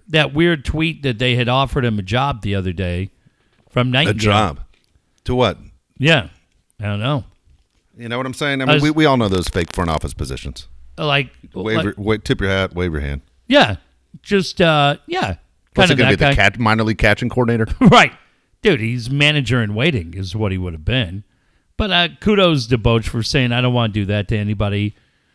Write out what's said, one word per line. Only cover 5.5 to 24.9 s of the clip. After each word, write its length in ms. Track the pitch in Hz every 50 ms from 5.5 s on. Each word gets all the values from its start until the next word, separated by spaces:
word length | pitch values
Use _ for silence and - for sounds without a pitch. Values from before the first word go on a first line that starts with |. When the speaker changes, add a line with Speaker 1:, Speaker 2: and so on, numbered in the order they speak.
| 85 - - - - _ _ _ _ -
Speaker 1:
Yeah. 300 | 131 156 165 139 85 78 - _ _ _ _ _ _ _ _ -
I 40 | 104
don't 160 | 104 101 101
know. 240 | 107 135 147 131 - - _ _ _ _ _ _ _ _ _ _ _ _ _
Speaker 2:
You 120 | 113 120 117
know 80 | 117
what 100 | 123 131
I'm 80 | 131 123
saying? 260 | - 156 143 139 135
I 40 | 131
Speaker 1:
I 20 |
Speaker 2:
mean, 80 | 135 151
Speaker 1:
was 80 | 151 147
Speaker 2:
we, 80 | 151
we 140 | 151 156 156
all 100 | 147 135
know 120 | 123 113 101
those 200 | 95 90 80 -
fake 240 | - 92 85 - -
front 180 | - 87 82
office 240 | 78 73 - 73 -
positions. 540 | - 73 65 67 64 - 71 - - - - - - - - -
Speaker 1:
Like, 340 | - 160 151 139 143 135 123 - _ - - -
Speaker 2:
Wave 220 | - 92 110 110
Speaker 1:
like 80 | - 95
Speaker 2:
your, 100 | 101 -
wa-, 200 | - 101 107 110
tip 240 | 107 - - 135 -
your 100 | 101 95
hat, 240 | 95 95 95 92 -
wave 180 | 87 90 87 78
your 80 | 71
hand. 200 | 71 71 69 69 - _ _ _ _
Speaker 1:
Yeah. 300 | - 262 285 220 113 95 - _ _ _ _ _ _ - - -
Just, 380 | - 202 196 180 - - -
uh, 360 | 180 165 156 147 143 143 147 - _
yeah. 300 | - 175 185 - 98 87 - _ _ _ _ _ _ -
Speaker 2:
What's 160 | - 190 175
Speaker 1:
Kinda 20 | 156
Speaker 2:
it 40 |
gonna 140 | 131 135 127 104
Speaker 1:
that 20 | 87
Speaker 2:
be, 60 | -
the 60 | 143
Speaker 1:
guy. 40 | 139
Speaker 2:
cat-, 240 | - 98 101 101 113
minor 240 | 117 107 110 110 110
league 140 | 110 110 -
catching 300 | - 107 104 - 123 117
coordinator? 380 | - 123 123 117 120 113 110 - - -
Speaker 1:
<laughs> 0 |
Right. 320 | 262 208 - 233 170 123 - - _ _ _ _ _ _ _ _ -
Dude, 180 | 220 170 117
he's 280 | 110 113 123 123 110 120
manager 540 | 139 143 147 147 151 147 131 104 131 123 113
in 120 | 104 104
waiting 380 | 107 131 175 147 107 82 80 82
is 200 | 95 92 92 98
what 160 | 107 110 98
he 80 | 95 92
would 140 | 90 87 82
have 120 | 80 78
been. 380 | 101 117 131 110 85 92 104 - _ _ _ _ _ _ _ _ _ _
But, 140 | - 220 202 180
uh, 160 | 175 175 160 147 -
kudos 460 | - 208 214 196 185 175 160 139 120 110
to 100 | 127 -
Boch 260 | 101 120 117 113 107
for 180 | - - 113 107
saying, 300 | - - 139 127 120 120
"I 80 | 123
don't 120 | 123 127 123
wanna 200 | 123 117 110 98
do 120 | 107 101
that 200 | 95 104 104 101 -
to 80 | 117
anybody," 600 | 104 104 104 107 98 107 101 101 101 104 104